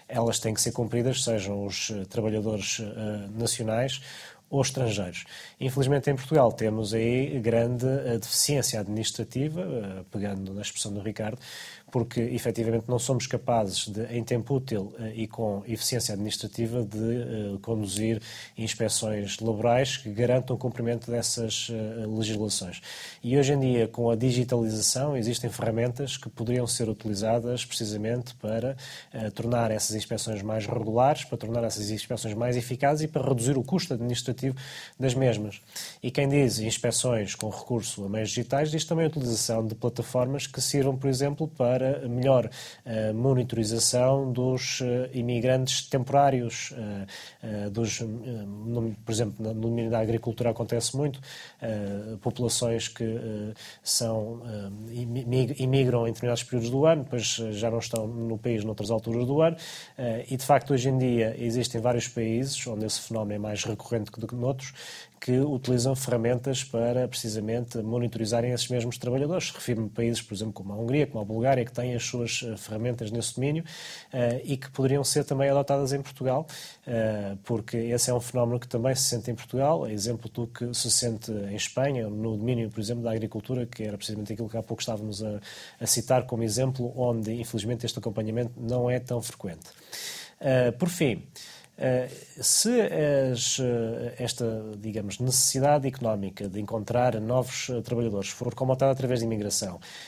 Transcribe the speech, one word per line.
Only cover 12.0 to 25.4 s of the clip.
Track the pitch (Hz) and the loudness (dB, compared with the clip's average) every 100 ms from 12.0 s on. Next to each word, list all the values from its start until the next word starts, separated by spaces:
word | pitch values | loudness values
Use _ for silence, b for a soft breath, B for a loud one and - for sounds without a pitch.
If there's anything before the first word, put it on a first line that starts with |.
| 117 - | 0 0
efetivamente, | 117 123 123 113 113 113 113 | 0 0 -2 0 2 0 0
não | 127 | 0
somos | 123 127 - | 2 0 0
capazes | 127 - 120 101 92 - | -4 2 2 2 -2 -4
de, | 104 117 117 | -6 -4 -4
em | |
tempo | 113 123 104 139 | 0 -2 0 -2
útil, | 131 110 98 - | 0 -4 -4 -8
eh, | 113 110 | -8 -6
e | 113 | -6
com | - 110 101 104 | -2 -2 -2 -4
eficiência | 110 - 123 - | -4 0 0 -2
administrativa, | 101 107 - 107 - 113 123 | -2 -4 -4 -6 -4 -2 0
de, | 107 107 | -2 -2
eh, | 113 120 120 110 104 98 | 0 0 -2 -4 -4 -4
conduzir | - 113 101 98 110 110 B B B - | -2 -2 0 0 0 0 B B B -6
inspeções | 110 - 110 - 110 104 101 - | -6 -2 0 0 -2 -2 -4 -2
laborais | 113 107 117 120 135 - | -2 2 4 4 4 -2
que | 113 | -6
garantam | 104 120 127 127 123 | 0 4 4 2 -2
o | |
cumprimento | 127 - 117 120 - | -2 -2 -2 -2 -2
dessas, | 117 117 - 113 - - | -2 0 -2 -2 -2 -4
eh, | 113 110 113 107 | -4 -4 -4 -4
legislações. | 110 107 110 107 - 92 87 B B B B | 0 0 0 0 -2 -6 -10 B B B B
E | 120 135 | 2 4
hoje | 135 | 6
em | 143 | 4
dia, | 131 120 110 | 4 4 2
com | 117 117 | 2 2
a | 117 | 4
digitalização, | 127 120 127 123 113 110 104 - 147 135 | 4 2 2 2 2 2 0 0 0 0
existem | 110 117 | 0 0